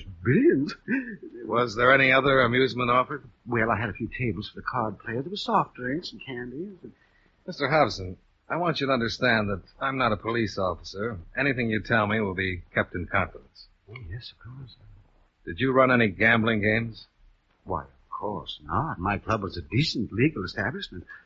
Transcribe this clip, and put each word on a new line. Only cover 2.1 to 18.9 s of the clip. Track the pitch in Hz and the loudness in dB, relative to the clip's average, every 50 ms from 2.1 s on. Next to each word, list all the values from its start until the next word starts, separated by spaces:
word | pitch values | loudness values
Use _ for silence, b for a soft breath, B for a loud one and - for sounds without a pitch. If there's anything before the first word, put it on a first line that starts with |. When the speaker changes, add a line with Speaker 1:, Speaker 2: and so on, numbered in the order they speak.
Speaker 2:
other | 131 135 131 139 135 135 | 6 6 6 6 6 6
amusement | 127 117 120 127 131 127 107 120 123 120 | 6 6 6 4 4 2 2 0 0 4
offered? | 120 127 127 127 147 139 - - - _ _ 113 | 4 4 4 2 -2 -10 -12 -16 -20 _ _ -2
Speaker 1:
Well, | 120 117 110 113 | 0 2 2 2
I | 113 101 | 2 0
had | 120 110 | 0 -4
a | 90 | -4
few | - 120 104 - - | -6 -8 -8 -6 -4
tables | 131 117 95 87 101 - | -4 -4 -2 -4 -8 -10
for | - 101 | -12 -10
the | 95 | -10
card | - - 127 117 110 101 - | -6 -4 -2 -2 -2 -4 -8
players. | - 120 113 120 139 | -10 -8 -6 -6 -6
There | 175 | -6
were | 196 202 | -8 -8
soft | - - 226 185 151 - _ | -4 0 2 2 2 0 _
drinks | - 127 123 135 165 180 - | -10 -6 -6 -4 -6 -6 -10
and | - 110 - | -14 -16 -14
candies. | - 131 120 123 123 120 139 180 208 196 170 - | -12 -10 -10 -10 -10 -10 -10 -10 -12 -12 -16 -18
And | 113 - _ _ _ _ _ _ _ _ _ _ - | -20 -20 _ _ _ _ _ _ _ _ _ _ -14
Speaker 2:
Mister | 175 - 143 131 | -6 -4 -2 2
Hobson, | 151 156 143 110 90 98 95 90 90 - _ _ _ _ _ _ | 4 4 4 2 2 -4 -8 -10 -10 -12 _ _ _ _ _ _
I | - 160 | -4 -2
want | 175 175 151 - | 0 0 0 0
you | 143 131 | 0 0
to | 135 | 2
understand | 123 117 113 - - - 127 117 110 104 107 | 2 0 -2 -2 0 2 2 4 4 2 0
that | 104 90 - - _ _ | -2 -4 -6 -14 _ _
I'm | 139 135 135 135 | -4 -4 -2 0
not | 127 117 | 2 2
a | 107 - | 0 0
police | - 107 117 120 113 95 - - | -2 -2 -2 0 0 -2 -2 -2
officer. | 95 90 87 - - - - 95 104 120 113 87 82 - - 120 | -2 -2 -2 -4 -8 -12 -8 -6 -6 -6 -6 -8 -12 -12 -6 -2
Anything | 135 143 131 120 120 113 | 0 0 0 0 0 -2
you | 110 107 | -2 -2
tell | - - 117 113 107 101 | -2 0 2 2 2 2
me | 107 113 | 0 0
will | 107 98 92 | 0 -2 -2
be | 90 95 95 92 87 - - - | -2 -2 -4 -4 -6 -10 -4 -2
kept | 113 101 - - | -2 -2 -2 -2
in | 90 82 - | -8 -6 -2
confidence. | - 98 90 - - - - - _ - - _ _ _ _ - | -2 -2 -2 -2 -6 -14 -20 -20 _ -20 -20 _ _ _ _ -18
Speaker 1:
Oh, | 107 127 123 82 | -16 -14 -12 -12
yes, | 85 123 - - | -12 -12 -12 -14
of | - _ | -18 _
course. | - 117 127 135 135 117 - _ - - - - - _ _ _ _ _ _ _ _ | -18 -18 -16 -16 -16 -18 -20 _ -20 -20 -20 -20 -20 _ _ _ _ _ _ _ _
Speaker 2:
Did | - 85 85 | -12 -6 -2
you | 131 135 | -2 2
run | 127 131 131 127 | 6 6 6 6
any | 127 120 117 107 | 6 6 4 4
gambling | 90 82 107 113 117 113 110 117 113 107 | 2 2 4 4 4 4 4 2 2 2
games? | 98 107 107 113 117 113 107 - - _ _ _ _ - _ _ _ _ _ _ _ | 2 2 2 2 0 -4 -8 -12 -18 _ _ _ _ -20 _ _ _ _ _ _ _
Speaker 1:
Why, | - 90 78 | -6 -6 -6
of | 69 67 _ _ _ _ | -6 -8 _ _ _ _
course | - - 95 104 104 87 67 64 - - 73 | -10 -8 -6 -6 -6 -8 -10 -12 -14 -16 -10
not. | 73 80 101 143 160 | -4 -2 -2 -2 -2